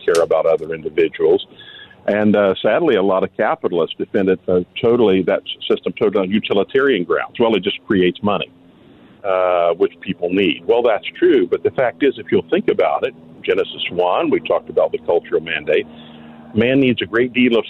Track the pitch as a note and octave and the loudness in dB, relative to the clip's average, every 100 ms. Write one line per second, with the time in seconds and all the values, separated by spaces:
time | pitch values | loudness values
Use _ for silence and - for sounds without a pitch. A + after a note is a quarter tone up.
0 | - E2+ E2 D#2+ D#2+ D#2+ D#2+ D#2+ D#2+ D#2 | -2 0 2 0 0 0 -2 -8 -6 -2
1 | D#2+ - D#2+ F#2+ - - - - - - | -2 0 0 0 -2 -20 -20 -20 -20 -10
2 | - G#2 G#2+ G2+ G2+ F#2+ A2 A#2 E3+ G#2+ | -4 0 2 4 2 2 0 0 2 2
3 | G2 F#2+ F#2+ - A2 D#3+ A2 F2 D#2+ - | 2 0 -2 -2 -2 -2 -2 -2 -2 -4
4 | G2+ A2 F#2+ F#2 - F2+ F#2 - A#2 A#2+ | -4 -2 0 0 0 -2 -2 -2 0 4
5 | G#2+ F#2 F2+ F#2+ - - - G#2 - - | 4 2 0 -2 -4 -8 -4 -4 -4 -2
6 | G#2+ G2+ F#2 G#2 - G2+ F#2+ C3+ C#3 A2 | -2 0 -2 -2 -2 -2 0 0 2 0
7 | E2 D#2 - - A2+ G#2+ F#2+ - - G2+ | 0 -4 -4 -2 0 0 -2 -6 -2 0
8 | F2+ F2+ G2+ F#2+ - - - - - - | 0 0 -2 -4 -6 -16 -20 -20 -20 -20
9 | - - G2+ F#2 F#2 F2+ E2+ E2+ F#2+ - | -20 -12 -4 0 2 2 0 0 -2 -4
10 | - F2+ F2 F#2 F#2 C#2 E2+ A#2 A#2+ G2+ | -10 -6 -4 0 0 -2 0 0 2 0
11 | - - F3+ C#3+ F2 - G#2+ - B2 - | -4 -2 2 2 2 -2 -2 -2 -2 0
12 | C#3+ B2 G#2 G#2 - F3 - G#2 E2 C#2+ | -2 -2 -2 -2 0 -2 0 0 0 0
13 | C3 - - - - F#2 F2+ - - F2+ | -4 -8 -20 -10 -4 -2 -2 -6 -8 -2
14 | F2+ G#2 D#3+ G2 D#2 E2+ - - D#2+ - | 0 0 0 -2 0 -4 -2 -2 -2 -2
15 | - E2+ - E2+ E2 D#2+ D2+ D#2+ - - | -2 -2 0 -4 -4 -6 -2 -2 -4 -12
16 | - - - - - A2 A#2+ C3+ C3 A#2 | -20 -20 -20 -20 -8 -2 2 2 2 0
17 | F#2+ A2 B2+ A#2+ B2 A2+ - | -2 -2 0 2 2 2 0